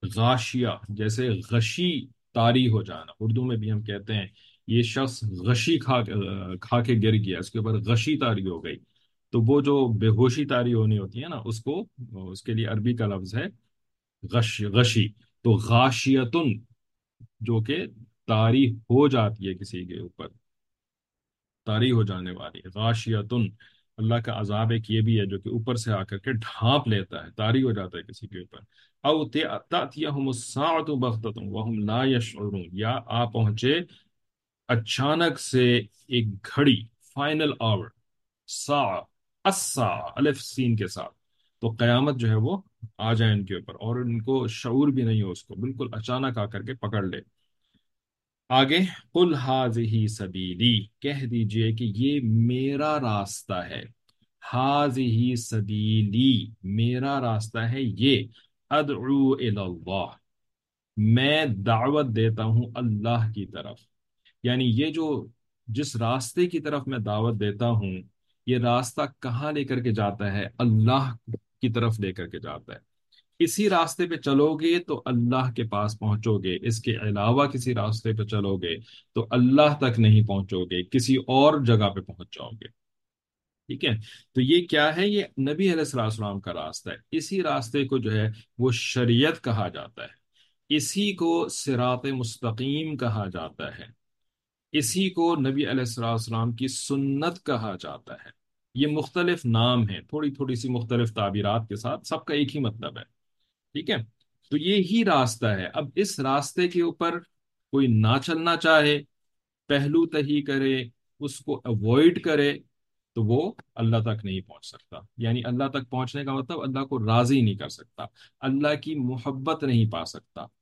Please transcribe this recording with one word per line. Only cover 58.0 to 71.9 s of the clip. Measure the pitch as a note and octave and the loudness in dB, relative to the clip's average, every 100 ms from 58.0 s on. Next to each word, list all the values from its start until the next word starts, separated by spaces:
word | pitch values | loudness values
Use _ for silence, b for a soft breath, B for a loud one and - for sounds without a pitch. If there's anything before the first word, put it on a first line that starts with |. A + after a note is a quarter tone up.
| B2+ B2+ - b b _ _ | 4 4 0 b b _ _
अदउ | D3 D3 B2+ B2+ C#3 C3+ C3 | -2 0 -4 0 2 4 2
इलल्लाह, | A#2 G#2 F#2+ F2 E2 F#2+ E2+ - _ _ _ _ _ _ _ - | 0 -2 -4 -8 -6 -6 -6 -10 _ _ _ _ _ _ _ 0
मैं | G#2+ A#2 C3+ D#3 D#3 G2 | 4 4 4 2 0 -2
दावत | G2 A2+ B2 D3+ C#3 | 0 2 2 2 2
देता | A2+ A2+ A2 | 2 2 2
हूँ | A2 A2+ A#2+ A#2+ | 2 2 0 -4
अल्लाह | B2 G#2 A2 A#2 A2 | -2 -2 0 0 -2
की | G#2+ F#2+ | -4 -8
तरफ। | E2+ D#2 - _ _ _ _ b _ | -10 -14 -16 _ _ _ _ b _
यानी | B2 B2 | -2 0
ये | B2+ A2 D#3 | 2 2 0
जो, | D#3 D#3+ C3+ - _ _ _ - | -2 -2 -4 -6 _ _ _ -10
जिस | A2 D3 A#2 | -6 -6 -4
रास्ते | A#2 A#2+ B2 - F3+ | -2 -2 -4 -2 0
की | E3+ | 0
तरफ | D3+ C#3+ C3+ | -4 -6 -4
मैं | C3+ | -6
दावत | G#2+ G#2 A2+ | -2 0 0
देता | G#2+ G#2 G2+ A#2+ | 0 -2 -2 0
हूँ, | A2 G2 F#2 F2+ _ _ _ - | 0 -2 -6 -12 _ _ _ -2
ये | B2 | 0
रास्ता | A#2+ A#2+ B2+ - C#3+ _ | 2 0 0 -4 -6 _
कहाँ | C3 A#2+ D3+ | -6 -4 -4
लेकर | D3+ C3+ B2+ | -4 -4 -2
के | A#2+ | -2
जाता | G#2+ G#2 G2+ G#2 | 0 0 -2 -4
है? | G2 G2+ - | -4 -6 0
अल्लाह | B2 A2 A2 C3 C3+ A#2 - | 2 4 4 4 0 -6 -10
की | A2+ _ _ B2+ | -12 _ _ -2
तरफ | A#2 A#2 | 0 0